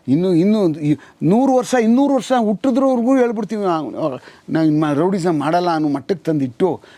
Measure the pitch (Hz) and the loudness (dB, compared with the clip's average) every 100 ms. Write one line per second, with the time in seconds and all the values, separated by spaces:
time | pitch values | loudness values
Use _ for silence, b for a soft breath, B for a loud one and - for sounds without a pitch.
0 | - 147 185 165 196 214 180 151 147 143 | -2 0 2 2 2 2 0 0 -2 -2
1 | B B 147 220 269 254 226 254 226 240 | B B 0 2 2 2 0 0 2 2
2 | 285 269 - 254 214 202 269 247 269 247 | 2 0 0 0 0 0 0 0 0 0
3 | 233 269 240 220 202 220 196 160 131 - | 2 2 2 -2 -6 -4 -2 -2 -4 -6
4 | 151 127 B B - 160 160 151 156 143 | -6 -8 B B -6 0 2 2 0 0
5 | 185 196 175 151 143 175 175 160 151 139 | 0 0 -2 -2 0 -2 0 -2 -2 -4
6 | - 180 - 156 131 - 185 123 B | -6 -6 -4 -2 -4 -2 -4 -4 B